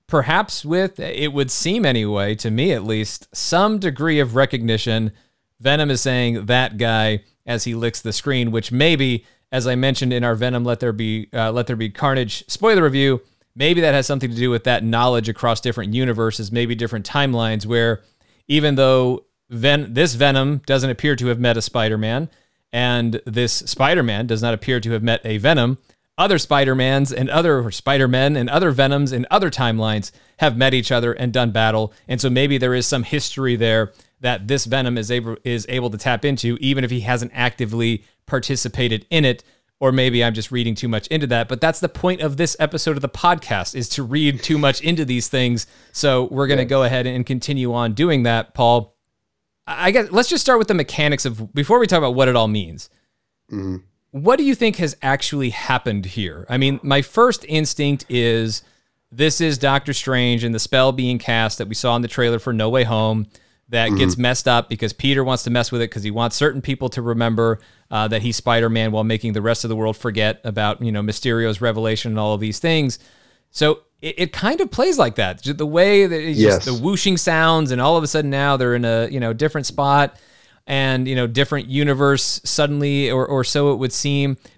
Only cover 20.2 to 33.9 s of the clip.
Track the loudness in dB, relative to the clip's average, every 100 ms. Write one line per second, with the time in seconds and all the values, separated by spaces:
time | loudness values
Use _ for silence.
20.2 | 2 4 0 -2 0 0 0 -2 -2 0
21.2 | 0 0 2 0 -2 -2 0 0 -2 -2
22.2 | -6 -12 _ _ _ -2 0 2 0 -2
23.2 | -4 -2 0 -2 -6 0 2 2 0 -2
24.2 | -2 -2 -2 -2 -2 -2 -2 -2 0 -2
25.2 | -2 0 2 4 2 -2 _ _ _ -2
26.2 | 2 2 2 2 4 2 2 2 0 0
27.2 | 0 2 4 2 0 -4 0 2 4 4
28.2 | 2 2 2 2 2 4 2 2 0 -2
29.2 | -2 -2 -2 0 0 0 0 -2 -6 -14
30.2 | _ -2 0 2 2 2 0 0 0 -2
31.2 | -2 0 0 2 2 2 -2 -8 -8 -4
32.2 | 0 2 2 2 2 0 0 -4 -2 -4
33.2 | -4 -4 -2 0 2 2 0